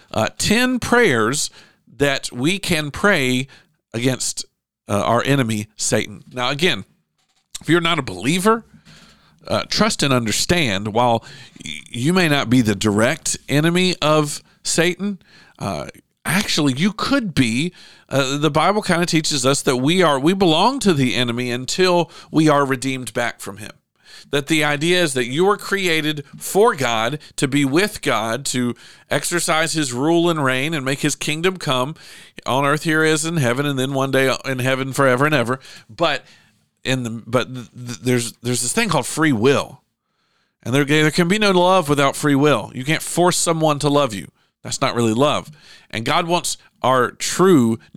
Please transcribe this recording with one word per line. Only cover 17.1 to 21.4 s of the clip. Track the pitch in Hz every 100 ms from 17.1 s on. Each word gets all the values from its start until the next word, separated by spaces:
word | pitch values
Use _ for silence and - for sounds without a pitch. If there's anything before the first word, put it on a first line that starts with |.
| 277 214
be. | 139 120 117 175 - - - -
Uh, | 135 131 143
the | 151
Bible | 147 170 208
kinda | - 170 175
teaches | 165 - 147 123
us | 143
that | - 127
we | 135 185
are, | 165 139
we | 147
belong | 190 190 156 214 277
to | 202
the | 151 127
enemy | 98 123 117